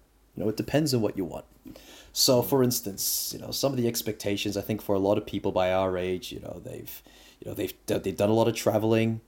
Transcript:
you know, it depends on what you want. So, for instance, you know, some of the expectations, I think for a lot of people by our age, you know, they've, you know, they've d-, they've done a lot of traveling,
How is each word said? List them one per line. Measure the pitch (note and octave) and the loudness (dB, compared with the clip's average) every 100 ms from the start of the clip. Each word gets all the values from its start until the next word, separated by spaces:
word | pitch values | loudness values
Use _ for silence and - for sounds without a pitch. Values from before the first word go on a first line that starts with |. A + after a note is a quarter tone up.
| _ _ _ | _ _ _
you | - | -4
know, | G2+ | -2
it | A2 | -2
depends | - C#3+ D#3 | 0 2 2
on | B2 | 2
what | G#2 G2 | 0 -2
you | |
want. | E2 - - _ - - - - - | -6 -8 -14 _ -20 -20 -20 -20 -10
So, | - - B2 | 0 4 4
for | A#2+ C3+ | 4 4
instance, | B2 B2 G2+ F#2+ - - - | 4 2 -6 -6 -4 -2 -4
you | - | -8
know, | - | -8
some | - C3+ | -2 0
of | B2+ | 2
the | A#2 | 0
expectations, | A#2 A2 G#2+ G2+ G2+ G#2 G2 | 0 -4 -4 -2 -2 -2 -4
I | |
think | G2 G#2+ | -2 -4
for | - | 0
a | G2 | 2
lot | G2 G#2+ | 4 2
of | - | 0
people | G2 G2 | -4 -2
by | F#2 F#2 | 2 2
our | F#2 F#2+ F#2 | 2 2 0
age, | F#2 F2+ - | -2 -4 -6
you | - | -12
know, | - F2 | -12 -12
they've, | - - - - - - - - | -12 -14 -14 -18 -20 -20 -20 -16
you | - | -12
know, | |
they've | G2 - - - | -6 -6 -6 -4
d-, | G2 | -2
they've | F#2+ F2 | -2 0
done | G#2 | 4
a | |
lot | A2 A2+ | 4 4
of | |
traveling, | A2+ A2 G#2 A2 A2+ A2+ A2+ | 2 2 2 4 4 2 -2